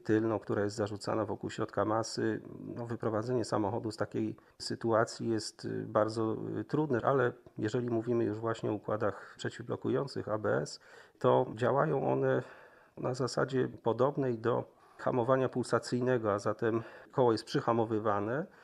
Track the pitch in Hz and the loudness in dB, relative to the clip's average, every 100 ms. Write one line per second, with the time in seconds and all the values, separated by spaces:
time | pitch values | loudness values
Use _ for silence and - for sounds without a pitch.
0 | - 110 113 104 - 107 104 110 101 101 | 0 2 2 -2 -2 -2 0 -2 -4 -4
1 | - 110 101 - 104 - 110 - 101 113 | -4 -2 -2 -4 -6 -6 -4 0 0 0
2 | - 120 113 107 - - 101 113 117 113 | -2 -2 -2 -2 -8 -14 -10 -10 -8 -4
3 | 117 107 120 127 104 107 101 113 113 - | -2 -2 0 -2 0 0 0 -2 -4 -4
4 | 104 117 107 - - - - - 117 110 | -4 -2 -4 -6 -16 -14 -8 -4 2 4
5 | 120 - 117 110 - - 113 110 110 110 | 2 -2 -2 -2 -4 -10 -6 -6 0 2
6 | 107 113 110 110 107 107 107 147 151 120 | 2 2 -2 -2 -4 -6 -2 0 2 2
7 | 117 139 123 - - - 107 127 120 113 | 4 4 2 0 -12 -4 -2 0 0 -2
8 | 120 117 110 107 113 120 120 104 - 107 | 0 0 0 0 -2 -2 -2 -4 -2 -2
9 | 107 - - - - - 117 - 113 135 | 0 -2 -12 -10 -8 -8 -6 -4 0 0
10 | 139 107 107 107 104 127 147 - - - | -2 -6 -4 -2 2 0 -2 -8 -18 -20
11 | - _ 127 127 131 107 120 135 156 139 | -20 _ 4 4 2 0 2 4 2 2
12 | 135 135 135 127 - - - - - - | 0 2 2 0 -2 -12 -20 -20 -20 -8
13 | 127 127 123 - 131 131 127 - 117 113 | -6 -2 -2 0 0 0 -2 -2 -2 2
14 | 131 147 131 113 113 123 - - - - | 2 2 -2 0 0 0 -4 -14 -20 -6
15 | 131 127 117 131 127 127 117 117 - 123 | 0 2 4 4 2 0 0 0 0 0
16 | 127 127 107 101 107 104 117 113 - - | 2 2 2 0 0 0 0 0 -4 -14
17 | - - 120 107 - 143 117 117 110 107 | -4 2 4 4 0 0 2 2 2 0
18 | 110 101 104 135 190 - | 2 0 0 -4 -6 -14